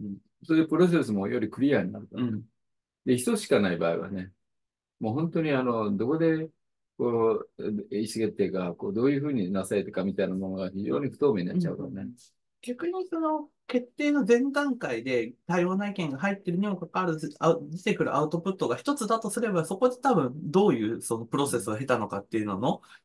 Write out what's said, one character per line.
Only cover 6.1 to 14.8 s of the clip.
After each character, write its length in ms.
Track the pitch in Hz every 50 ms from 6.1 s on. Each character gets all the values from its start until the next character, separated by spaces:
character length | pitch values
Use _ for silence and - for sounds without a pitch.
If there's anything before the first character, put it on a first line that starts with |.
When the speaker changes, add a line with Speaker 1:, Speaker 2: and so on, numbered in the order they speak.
| 160
Speaker 2:
で、 320 | 160 165 165 160 160 160 156 _ _ _ _ _ _ _ _ _
こ 480 | - 123 120 117 117 113 113 107 - - - _
う、 60 | - - 101 104 101 - -
意 80 | - 104
思 120 | 110 107 -
決 180 | 110 110 104
定 180 | - - 98 85
が、 240 | 92 92 90 87 85
こ 160 | - 104 101
う、 40 | 95
ど 100 | 113 123
う 80 | 143
い 60 | 143
う 20 | 135
ふ 60 | 143
う 80 | 147 135
に 180 | 117 90 90
な 140 | 101 95 90
さ 100 | - 113
れ 80 | 101 90
て 80 | 98
か 140 | - 95 92
み 100 | 98 90
た 80 | - 95
い 60 | 92
な 60 | 92
も 160 | 95 95 95
の 40 | 92
が 140 | 95 92 92
非 140 | 98 95 107
常 160 | 120 135 143
に 100 | 143 113
不 80 | -
透 160 | - 143 139 110
明 80 | 90
に 80 | 87 92
な 60 | -
っ 20 |
ち 100 | 185 170
ゃ 40 | 151
う 60 | -
か 60 | - -
ら 60 | -
ね。 40 | -
Speaker 1:
う 20 |
ん、 100 | 95 101
う 40 | -
ん。 40 | - - - _ _ _ _ _ _ _
逆 260 | - 247 247 247 330
に 180 | 349 370 370 370 -
そ 100 | 330 330
の、 300 | 320 311 311 302 294 - _ _ _
決 200 | - 254 240 247 - _
定 140 | - 294 294
の 140 | 294 285 202
前 260 | 190 240 240 269 277
段 260 | 277 285 294 277 247
階 260 | 240